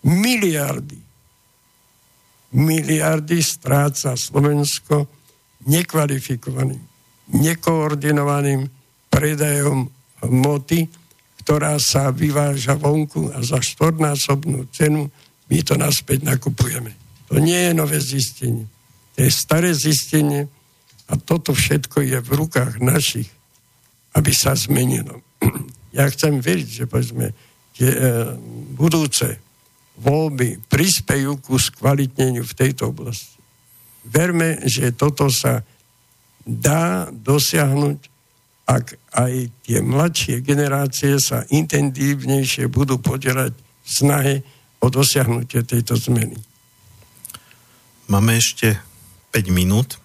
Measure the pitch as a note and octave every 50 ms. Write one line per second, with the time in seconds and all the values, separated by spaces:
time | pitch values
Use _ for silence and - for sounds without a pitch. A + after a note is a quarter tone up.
0 | - C3+ E3 F3+ G#3 B3 B3+ A3+ G3+ F#3 D#3+ D3 C#3+ C#3 C#3 B2+ - D3 C#3 -
1 | - _ _ _ _ _ _ _ _ _ _ _ _ _ _ _ _ _ _ _
2 | _ _ _ _ _ _ _ _ _ _ - B2+ D3 D#3+ D#3+ D#3+ D3+ C#3 D#3 D3+
3 | D#3 D#3 D#3+ D#3 D3+ D3+ E3+ E3+ D3 - - - - C3+ C3+ C#3+ C#3+ D3 C3+ -
4 | - C#3+ B2+ A#2+ - - - C#3+ C#3+ D3 D3 D3 C#3+ C#3+ - - _ - D3 D3
5 | C#3+ - _ _ _ _ _ _ _ _ _ _ - C3 C#3+ E3 E3+ - - D#3+
6 | D3 C#3+ C#3+ C3+ - - C3+ A#2 - - C3 B2+ C3+ C3 C3+ C3 - - _ _
7 | _ _ _ _ _ - - C3+ C#3+ D#3 E3+ E3 - - E3 D#3+ D3+ D3+ D3 D3
8 | C#3 D3 D3+ D3 C#3+ C#3+ C#3+ C#3+ C#3+ C#3 C#3 C3 C3+ C#3 - _ _ _ _ _
9 | _ _ - C#3 C#3+ D3+ D#3 C#3+ D3+ D3+ C#3+ C#3+ C#3+ D3 C#3+ C3 B2+ B2 - _
10 | _ _ _ - - A#2 B2 B2+ C3 D3 D3 C#3+ C3+ - E3 E3+ E3 E3 - -
11 | _ _ _ _ _ _ _ _ - - D3+ D3+ D3+ D#3 D3+ D3 - - - C#3
12 | C#3 C3+ B2+ B2+ D#3 D3+ C#3+ C#3+ D3 C#3+ C#3 C#3 B2 B2+ C#3+ D3+ D3 C#3+ D3 D#3
13 | D3+ D3 - D#3+ D#3 C#3+ - C#3 A#2+ A#2+ D3+ C3 A#2+ - - - D3+ E3 E3 D#3
14 | D#3+ D3+ C#3+ C#3 - - C#3+ C#3+ D3 E3 C#3 C3+ B2+ B2+ - - D#3 D3+ D3+ D3+
15 | D3 C#3+ - _ - _ _ _ _ _ C3 D3+ D3+ - C#3+ - - C#3+ C#3 -
16 | - - C3 C3 C#3+ D3+ C3 C3 - - - - B2 B2 - B2+ A#2+ A2+ - _
17 | - _ - _ - _ - B2 D3 E3 F3 F3 F3+ F3 E3+ D#3+ D#3 D3 D3+ D3+
18 | C3+ B2+ C3 C#3 B2+ - - - C3 B2 A#2 A2+ A2 G#2+ _ _ _ _ _ _
19 | _ _ _ - C3 C3 - - - - D#3 D#3+ E3+ F3+ E3+ C#3+ C3+ D3+ D3+ C#3
20 | - - - D#3 D3 D3 C#3+ C#3+ C#3+ C#3+ _ _ _ _ _ _ _ _ _ _
21 | - _ - - - - E3 E3+ - - C#3+ C3 - - D3+ D3+ C#3 - - -
22 | C#3+ C3 C3 B2+ A#2+ A#2+ C3+ C#3 D#3 D#3+ - C#3 B2+ B2 A2+ G#2 B2 B2+ E3+ D#3+
23 | C#3+ - - A#2 A#2 - _ _ _ _ _ _ _ _ _ _ _ _ _ _
24 | _ _ _ D3+ D3+ D3 C3+ - - C#3 C3 A#2+ - - C#3+ C3 B2+ B2 B2+ A#2+
25 | A2+ - - - _ _ _ _ - - - - - - - - - - - C#3
26 | C#3 C#3+ C3+ - - D#3 D3 C3+ B2 C#3+ F3+ F3+ C#3+ A2+ A2 A#2 B2 A#2+ - A#2+
27 | B2 A#2 A#2 B2 A#2+ G#2 G#2 _ _ _ _ _ _ _ _ - B2+ B2+ C3 -
28 | C3 B2+ A#2 A#2 A2+ - B2 - - - - A#2 C#3+ - C3+ B2+ C#3+ E3+ E3 E3
29 | D#3 C#3 - - C3+ B2 - - - _ _ _ _ _ _ _ _ _ _ -
30 | A2 C3+ C#3 D#3 D#3+ D#3 D3 B2+ B2 A#2 F#2+ F2 G#2+ _ - - D#3+ G3 E3+ -
31 | - - - C#3 C3+ C#3 D3 C#3 C3 - C3 C3 - - - - - C3 C#3 C#3
32 | C#3 B2+ - - C3+ C3 B2+ A#2+ B2 A#2+ - - C3 C3 C3+ B2+ - A2+ C3 -
33 | - A#2 A#2 G2+ - - _ _ _ _ _ _ _ _ _ _ _ _ - _
34 | - A2+ A2 D3 E3+ F3+ F3+ E3 E3 E3 D#3 - - C3+ A2 B2+ B2+ B2+ A#2+ -
35 | - D3 C#3+ - C#3+ C#3 B2+ - - C3 A#2+ A#2 A2 _ _ _ _ _ _ _
36 | _ _ _ _ _ _ _ _ - - A#2 A2+ A#2 C3 D3 D#3+ E3 F3 F3+ F#3
37 | E3+ - C#3 A#2 A2 B2 C#3 D3 C#3 - - E3 D3 C#3 C3+ C#3+ D3 C#3+ C#3+ C#3+
38 | - - _ _ _ _ _ _ _ _ _ _ _ - B2+ B2+ A#2+ - - _
39 | _ _ - - B2 B2+ B2+ B2+ B2+ A#2 A#2 _ _ - A#2 - - - B2 C#3
40 | D#3+ F3 E3 - - - C3+ A#2+ B2+ C#3 C#3+ C#3+ D3 C#3+ C3+ C#3 C#3 C3+ C3 -
41 | - C#3 C#3 C#3 C3 - C#3 A#2+ A#2 - C#3 D3+ D#3+ D3+ - C#3+ C#3+ C#3 C3 C3
42 | C#3 C#3 C#3+ C#3+ B2+ B2+ C3+ C#3 C3+ C3 - - - B2 B2+ - C#3+ C3+ C3+ B2
43 | A#2 - C3 C3 C3+ C3 B2+ C3 C3 A#2+ A#2 - _ _ _ _ _ - - -
44 | C#3 C#3+ C#3+ C#3+ C3+ C#3 C#3 C#3 C3+ - - _ _ _ _ _ - B2+ B2 C3
45 | C#3 C3+ - C#3+ B2+ A2 A#2 A#2+ B2 B2 - A#2+ A#2 - - A#2 A2+ - A#2+ A#2
46 | - - B2 A#2 A2 A2 - A2+ G#2+ _ _ _ _ _ _ _ _ - - -
47 | - _ _ _ - - - - _ _ - _ _ _ _ _ _ _ _ _
48 | _ - G2 G2 G#2 A2+ A2+ A2+ A#2 - - - - A2 G#2 G2+ - - - -
49 | - - - - _ _ - - G2 F2 F2+ F2+ F2+ F#2 G2 A2 C3 - - -